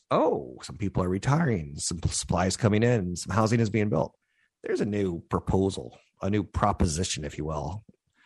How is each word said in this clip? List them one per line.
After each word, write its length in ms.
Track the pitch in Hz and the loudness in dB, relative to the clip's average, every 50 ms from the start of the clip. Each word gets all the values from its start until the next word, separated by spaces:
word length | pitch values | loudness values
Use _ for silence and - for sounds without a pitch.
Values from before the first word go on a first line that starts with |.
| - _ | -4 _
"Oh, 500 | - 165 302 - 226 - 69 64 64 - - | 2 2 4 2 2 0 -2 -8 -12 -14 -14
some 140 | - - | -14 -8
people 260 | 82 104 95 - - 92 | -4 -4 -2 0 0 0
are 60 | 90 | 0
retiring, 680 | 92 98 - 127 139 165 175 139 113 90 76 71 71 | 0 0 2 2 2 2 2 2 0 0 -2 -6 -8
some 220 | 80 - - 92 85 | -8 -6 -6 -4 -2
p-, 80 | - | -2
supply 380 | - - - - - - 82 92 | -2 -2 -4 -2 0 0 2 2
is 100 | 95 - | 2 2
coming 280 | - - 104 104 104 113 | 2 4 4 4 4 4
in, 340 | 120 123 113 92 90 87 | 4 4 2 0 -2 -4
some 180 | - - 90 90 | -6 -6 -2 2
housing 240 | 110 110 107 120 117 | 2 2 4 4 2
is 100 | 113 104 | 2 2
being 200 | 98 110 104 104 | 2 0 0 2
built." 280 | - 78 - - - _ _ _ _ _ _ _ _ _ | 0 0 -2 -2 -6 _ _ _ _ _ _ _ _ _
There's 180 | - - 381 - | -6 -4 -2 -2
a 60 | - | -2
new 340 | 104 104 104 101 92 85 82 - | 0 0 0 0 0 -2 -4 -4
proposal, 760 | _ - 87 - - - 95 95 95 92 - 64 58 - - _ _ _ _ | _ -4 -2 0 2 2 2 2 2 0 -4 -8 -12 -14 -18 _ _ _ _
a 80 | - 95 | -4 -2
new 120 | 104 104 95 | 0 -2 -2
proposition, 840 | - - - 107 104 98 - 95 87 73 80 92 - - - 78 | -2 0 2 2 2 2 2 0 0 0 -2 -2 -4 -4 -6 -8
if 120 | 71 - | -8 -6
you 60 | - 76 | -6 -6
will, 400 | 78 78 73 71 76 95 104 - - _ _ _ _ _ _ _ | -4 -4 -4 -6 -6 -6 -8 -12 -16 _ _ _ _ _ _ _